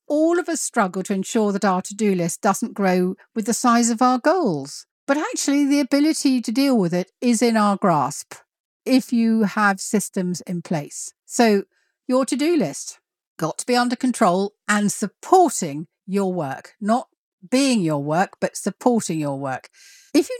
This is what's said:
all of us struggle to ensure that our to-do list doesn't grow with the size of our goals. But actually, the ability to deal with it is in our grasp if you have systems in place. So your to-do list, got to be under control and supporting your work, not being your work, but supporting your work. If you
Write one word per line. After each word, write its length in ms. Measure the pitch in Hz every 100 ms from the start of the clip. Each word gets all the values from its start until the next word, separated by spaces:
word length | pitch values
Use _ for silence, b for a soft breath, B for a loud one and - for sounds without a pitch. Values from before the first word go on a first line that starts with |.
| -
all 320 | 302 320 349
of 80 | 349
us 140 | 320
struggle 420 | - 247 190 190
to 100 | 180
ensure 380 | 196 190 233 208
that 140 | 196 202
our 160 | 185
to-do 340 | - 202 214 185
list 260 | 170 -
doesn't 320 | - 202 233
grow 420 | - 190 185 180 190 b 226
with 100 | 208
the 80 |
size 360 | 226 247 233 233
of 120 | 226
our 180 | 254 254
goals. 680 | 294 370 262 147 139 - - _ -
But 120 | 277
actually, 480 | 415 339 - 285 277
the 160 | 285
ability 600 | 269 277 302 302 277 254
to 100 | 226
deal 260 | 220 277 247
with 160 | 175
it 180 | 175 190 -
is 220 | 247 226
in 160 | 240 226
our 180 | 208 196
grasp 600 | 196 156 131 - - - _ _ _ _ -
if 260 | 262 -
you 320 | 240 226 226
have 380 | 202 - 208 196
systems 580 | - 208 - 202 180 175
in 200 | - 175
place. 520 | - 165 143 - - _ -
So 380 | - 226 202 - _ _ _ -
your 200 | 254 254
to-do 320 | 254 294 339
list, 420 | 160 - - - _ _ _ -
got 200 | 160 -
to 60 | -
be 120 | 247
under 180 | 247 247
control 600 | 254 233 202 185 202 _ -
and 240 | 208 208
supporting 960 | - 202 _ - 370 330 - 170 143 170 _ -
your 280 | 196 196
work, 400 | 180 143 - - -
not 260 | 208 233 - _ _ _ 185
being 320 | 254 269 233
your 220 | 160 147
work, 340 | 143 160 196 -
but 160 | - -
supporting 600 | 208 - 254 233 - 160
your 200 | 147 135
work. 300 | 139 127 - b b b b
If 160 | 302 339
you 80 | 494